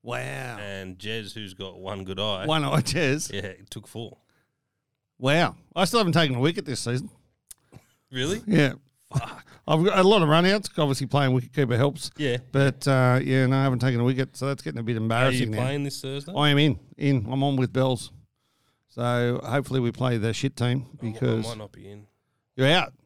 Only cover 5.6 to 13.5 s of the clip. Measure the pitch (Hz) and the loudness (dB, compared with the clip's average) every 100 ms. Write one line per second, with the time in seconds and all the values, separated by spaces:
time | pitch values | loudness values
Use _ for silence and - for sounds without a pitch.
5.6 | _ - 185 233 190 156 156 123 143 175 | _ 0 2 4 4 4 2 2 0 0
6.6 | 151 123 117 123 - _ _ _ _ - | -6 -6 -4 -4 -6 _ _ _ _ -20
7.6 | _ - _ _ _ 127 139 208 233 170 | _ -20 _ _ _ -6 -4 -4 0 4
8.6 | 139 - _ _ _ 135 117 - - - | 4 0 _ _ _ -4 -4 -14 -20 -16
9.6 | - 156 180 190 185 214 160 156 180 208 | -2 2 4 6 6 6 6 4 4 2
10.6 | 196 - 147 131 131 143 135 127 120 - | -2 -2 0 0 0 2 2 2 0 -2
11.6 | 131 120 139 - - - 143 123 - 139 | 0 2 0 -2 -12 -6 -2 -2 -2 2
12.6 | 139 - - 135 127 127 139 131 127 | 2 0 0 4 4 4 2 2 2